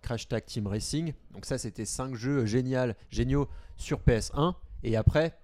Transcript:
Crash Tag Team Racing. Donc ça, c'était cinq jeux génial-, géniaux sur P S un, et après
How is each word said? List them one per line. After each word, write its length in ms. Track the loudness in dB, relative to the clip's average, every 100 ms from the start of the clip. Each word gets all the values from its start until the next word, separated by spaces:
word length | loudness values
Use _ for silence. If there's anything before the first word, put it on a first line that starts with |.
Crash 260 | -4 -6 -2
Tag 160 | -4 -4
Team 220 | -6 -2
Racing. 440 | -2 -2 -2 -4 -8 -14
Donc 120 | -16 -6
ça, 120 | -6
c'était 260 | -6 -8
cinq 320 | -8 -4 -6 -4
jeux 300 | 0 2 2
génial-, 500 | 2 2 0 0 -4 -8
géniaux 400 | -2 0 2 0 -6 -14 -14
sur 240 | -4 4
P 140 | 6
S 180 | 4 2 0
un, 200 | 0 0 -12 -8
et 120 | 0 4
après 420 | 6 6 2 -2